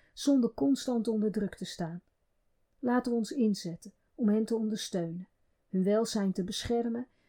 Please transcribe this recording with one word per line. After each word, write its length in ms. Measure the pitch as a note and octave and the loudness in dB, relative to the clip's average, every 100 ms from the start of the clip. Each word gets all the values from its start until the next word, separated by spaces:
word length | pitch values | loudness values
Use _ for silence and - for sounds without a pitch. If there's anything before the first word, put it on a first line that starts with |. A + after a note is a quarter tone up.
| _ | _
zonder 400 | - C#4+ C#4 A3+ | -2 2 4 2
constant 540 | - C#4 C4+ - A#3+ A3 | 2 2 2 0 0 0
onder 240 | A3 G#3+ | 0 0
druk 240 | G#3+ G3 - | 0 -4 -4
te 100 | F#3+ | -10
staan. 360 | - E3 F3 - _ _ _ _ _ _ _ | -6 -6 -8 -14 _ _ _ _ _ _ _
Laten 320 | A#3+ B3 B3 | 0 0 2
we 60 | A#3 | -2
ons 140 | G#3 | -2
inzetten 600 | D4 A3 F#3+ F3 E3+ G3+ - _ - | 0 2 0 -4 -10 -14 -20 _ 0
om 140 | G#3 | 2
hen 160 | G#3+ A3 | 2 2
te 100 | A3+ | 0
ondersteunen, 720 | A3 G#3+ - F#3 E3+ F3 F#3 _ _ _ _ | -2 -4 -4 -4 -4 -6 -12 _ _ _ _
hun 140 | F#3 | 0
welzijn 480 | F#3 G#3+ A#3 A3 G3 | 4 4 2 0 0
te 120 | F#3 | 0
beschermen 640 | F#3 - - A#3 A#3+ A#3 B3 _ | -4 -6 -2 0 0 -4 -8 _